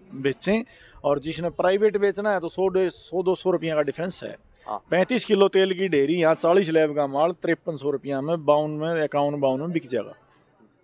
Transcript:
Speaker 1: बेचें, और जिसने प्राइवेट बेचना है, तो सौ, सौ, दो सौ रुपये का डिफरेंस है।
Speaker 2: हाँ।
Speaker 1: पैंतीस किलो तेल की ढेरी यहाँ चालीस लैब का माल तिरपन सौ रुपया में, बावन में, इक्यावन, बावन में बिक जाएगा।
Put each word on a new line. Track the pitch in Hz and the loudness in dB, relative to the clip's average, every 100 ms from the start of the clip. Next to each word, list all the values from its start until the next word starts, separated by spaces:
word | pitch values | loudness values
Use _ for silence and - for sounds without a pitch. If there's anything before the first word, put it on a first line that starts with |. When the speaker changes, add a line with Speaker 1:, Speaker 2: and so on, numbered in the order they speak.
| - | -10
Speaker 1:
बेचें, | 135 135 127 185 220 233 - - - | -6 -4 -2 -2 -2 -2 -14 -20 -4
और | 147 143 | -2 -2
जिसने | 151 156 170 | -2 -6 -4
प्राइवेट | 151 175 196 214 196 | 0 2 4 2 2
बेचना | 202 185 208 | 0 0 -2
है, | 190 | -2
तो | 160 | -4
सौ, | - 190 185 180 | -2 0 0 -2
सौ, | - - 180 | -4 -8 -4
दो | 180 | -2
सौ | 180 185 | 0 0
रुपये | 170 160 | -2 0
का | 151 | -2
डिफरेंस | 147 - 180 - | -2 -4 -6 -8
है। | 107 - _ _ - | -10 -14 _ _ -12
Speaker 2:
हाँ। | 104 - | -10 -2
Speaker 1:
पैंतीस | 175 190 247 | 0 2 0
किलो | - 202 196 | 2 4 4
तेल | 190 190 | 4 2
की | 180 190 | 0 0
ढेरी | 147 139 | 2 2
यहाँ | 175 160 | 2 2
चालीस | 160 165 185 165 | 2 4 4 4
लैब | 160 156 147 | 2 2 0
का | 139 | -2
माल | 139 165 | 0 0
तिरपन | 175 170 165 - 147 | 0 -4 -4 -4 -6
सौ | 143 | -4
रुपया | 139 139 135 | -4 -4 -4
में, | 147 170 | -2 -2
बावन | 147 147 151 | 2 2 2
में, | 151 160 165 | -4 -4 -2
इक्यावन, | 147 147 143 147 | -2 0 -2 0
बावन | 135 131 | 0 0
में | 165 | -4
बिक | 165 127 | -6 -4
जाएगा। | 120 98 - _ _ _ _ _ _ | -6 -6 -14 _ _ _ _ _ _